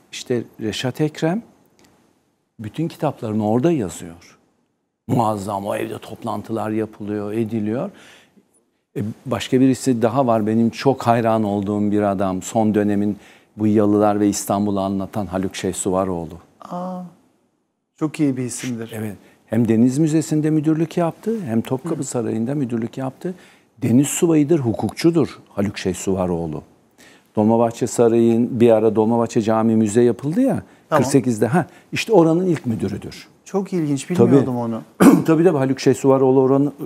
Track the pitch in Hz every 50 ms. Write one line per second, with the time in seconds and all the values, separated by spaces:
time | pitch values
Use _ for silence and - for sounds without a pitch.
0 | _ _ - - - - 127 120 - - - _ 110 107 98 - - 127 120 -
1 | 156 151 151 - - 160 175 226 - - _ _ _ _ _ _ _ _ _ _
2 | _ _ _ _ _ _ _ _ _ _ _ _ 110 104 - - 160 165 - -
3 | - 147 123 - - 113 107 107 107 104 110 123 127 165 170 147 107 87 76 -
4 | - 87 82 85 - - - _ _ _ _ _ _ _ _ _ _ _ _ _
5 | _ - 123 127 117 107 107 104 95 101 104 98 98 101 113 110 113 113 110 107
6 | - - 113 - - 117 104 107 107 - 113 110 104 107 107 110 110 107 107 -
7 | 107 101 104 104 101 104 104 113 117 107 117 113 104 107 110 123 165 202 190 -
8 | - - - - _ _ _ _ _ _ _ _ _ _ _ _ _ _ _ -
9 | 107 107 117 - _ 135 120 104 - - - 127 131 135 131 - - 139 131 113
10 | 110 113 110 135 139 120 113 113 107 104 110 113 117 117 113 - - 139 131 131
11 | - 120 117 120 113 113 110 113 110 101 101 104 98 98 104 104 104 104 101 104
12 | 104 101 98 95 101 95 92 92 90 - - 113 110 110 101 107 104 104 104 101
13 | 101 104 101 101 - - - _ _ _ _ 107 104 107 104 107 104 104 104 104
14 | 107 104 101 104 104 101 98 - - - 110 101 104 104 101 101 95 98 98 95
15 | 95 92 - 113 104 90 92 95 92 98 - - - 98 87 - - 104 92 92
16 | 98 95 92 85 85 78 85 82 - _ _ _ - - 185 180 180 185 185 180
17 | 180 175 160 _ _ _ _ _ _ _ _ _ _ _ _ _ _ _ _ _
18 | 160 151 147 - 156 143 131 123 127 120 - - - 131 120 113 113 110 113 107
19 | 110 107 98 90 _ - _ _ _ _ - 110 120 107 113 110 117 127 127 139
20 | 165 156 147 160 147 - 156 151 151 156 156 156 143 156 160 156 170 160 - -
21 | 175 165 151 - - 214 226 226 190 147 117 113 110 - 135 127 - 165 165 147
22 | 139 - - 127 113 110 110 110 113 117 143 151 139 113 120 113 113 120 - -
23 | 131 131 131 - - 175 185 180 - - - _ _ _ _ _ - 120 113 123
24 | 147 135 - - - 170 165 156 147 139 175 151 135 117 104 - - 107 - -
25 | - 165 165 170 131 101 - - - _ - - 104 95 - - - 95 90 -
26 | - - 95 95 92 90 87 82 85 80 76 73 - _ _ _ _ _ _ _
27 | - - - _ _ _ _ - 107 107 113 113 120 117 110 - 131 117 - -
28 | 120 117 113 117 117 117 113 113 120 - 131 113 113 120 110 110 110 113 104 110
29 | 110 110 117 117 117 113 - 123 107 107 110 110 110 113 113 110 113 107 101 120
30 | 120 123 117 - - 143 160 214 262 269 190 110 92 - - _ _ _ 165 151
31 | 123 - 277 139 107 127 117 104 117 113 120 175 151 - - - _ _ - 147
32 | - - 226 190 165 160 160 170 185 185 165 139 - 120 113 - 113 98 104 -
33 | - - - - - - _ _ _ - - 190 202 - - 180 160 147 143 135
34 | - - 175 175 120 117 127 139 120 120 123 123 120 117 113 113 - - _ _
35 | 202 - - 165 131 - 160 156 170 180 170 143 135 135 135 131 - 139 127 -
36 | - 139 135 135 135 131 131 135 131 131 135 139 139 147 - - -